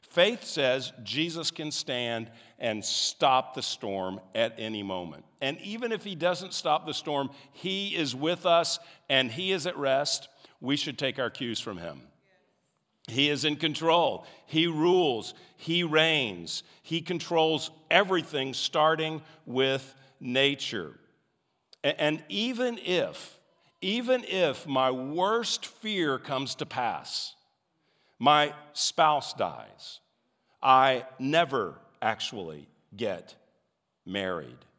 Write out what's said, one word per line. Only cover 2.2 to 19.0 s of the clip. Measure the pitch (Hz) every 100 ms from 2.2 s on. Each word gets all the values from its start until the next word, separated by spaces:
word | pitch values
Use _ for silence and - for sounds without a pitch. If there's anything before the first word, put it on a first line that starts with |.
| 117 - - _
and | 120 107
stop | 98 - - - 147 131 131
the | -
storm | - - 107 98 92 95 - 110
at | 113 113
any | 110 107
moment. | 98 92 87 73 - _
And | 135 151
even | - 220 240
if | 214
he | 208 175
doesn't | 170 175 185
stop | - 170 151 160
the |
storm, | 143 - 143 135 - -
he | - 180 190 202 165
is | 151
with | 123 156 175 180
us | 170 165 - - - _
and | 135 127
he | 123 190
is | 190 151
at | 147
rest. | 139 135 143 - - _ - _
We | 123 143
should | - 127
take | 135 127
our | 120
cues | - 123 110
from | - 95
him. | 85 71 - _ _ _ _ _ _ _ _ _ -
He | 120 143
is | 143 147
in | 147
control. | 156 139 165 170 151 101 - - _
He | 160 170
rules. | 156 170 185 165 117 98 - - _
He | - 170
reigns. | 175 156 160 156 120 90 82 - - -
He | - 165
controls | 165 175 - 165 160 156 - - _
everything, | 165 196 185 - 147 135
starting | 123 - 170 151 160